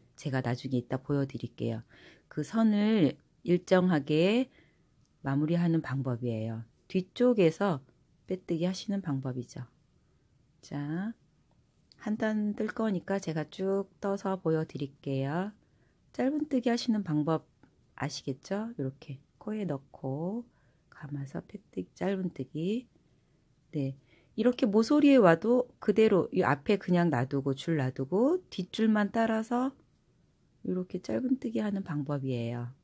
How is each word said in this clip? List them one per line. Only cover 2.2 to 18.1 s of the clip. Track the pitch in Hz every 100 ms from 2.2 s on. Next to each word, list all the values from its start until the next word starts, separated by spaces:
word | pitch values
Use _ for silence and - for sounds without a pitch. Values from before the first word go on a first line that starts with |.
| _
그 | 156
선을 | 147 226 226 208 214 220 143 - _ _
일정하게 | - 175 - 185 185 151 135 156 185 233 262 _ _ _ _ _ _ _
마무리하는 | 139 139 156 170 175 165
방법이에요. | - 135 127 117 120 110 113 113 - _ -
뒤쪽에서 | 185 185 - 247 220 165 - 196 135 - _ _ _ -
빼뜨기 | 185 - 165 175
하시는 | 185 - 196
방법이죠. | 180 135 131 127 120 127 120 _ _ _ _ _ _ _ _ _
자, | - 143 143 165 214 - _ _ _ _ _ _ _ _
한 | 208 214
단 | 220 214 208 202
뜰 | 214
거니까 | - 220 180 - 196
제가 | 165 156 151
쭉 | - 190 196 196 _
떠서 | 202 196 196 190
보여드릴게요. | 160 160 160 135 139 - 143 135 135 165 208 - _ _ _ _ _
짧은뜨기 | - 254 302 302 254 240
하시는 | 233 - 214
방법 | 185 151 151 160 - _ _ _ _ -
아시겠죠? | 147